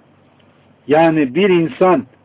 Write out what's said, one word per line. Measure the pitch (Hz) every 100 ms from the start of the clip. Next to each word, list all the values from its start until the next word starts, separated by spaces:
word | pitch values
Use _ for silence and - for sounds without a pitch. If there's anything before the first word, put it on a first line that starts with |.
| _ _ _ _ _ _ _ _ -
Yani | 151 165 156 139
bir | 139 202
insan | 175 160 - 185 165 - _